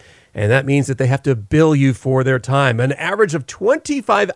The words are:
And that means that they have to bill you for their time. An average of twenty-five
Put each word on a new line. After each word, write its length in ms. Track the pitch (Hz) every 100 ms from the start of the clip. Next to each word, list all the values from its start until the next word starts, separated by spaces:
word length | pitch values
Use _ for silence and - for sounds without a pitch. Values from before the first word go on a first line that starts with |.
| - - _
And 180 | - 104
that 140 | 131 135
means 200 | 143 135
that 120 | 127
they 100 | 131
have 160 | 135
to 100 | 139
bill 400 | 120 101 151 160
you 200 | 147 135
for 280 | 123 135 131
their 160 | 131 127
time. 400 | - 139 135 117
An 140 | 127
average 420 | 139 165 202 208
of 140 | 156 123
twenty-five 840 | - 196 311 - 285 - 208 202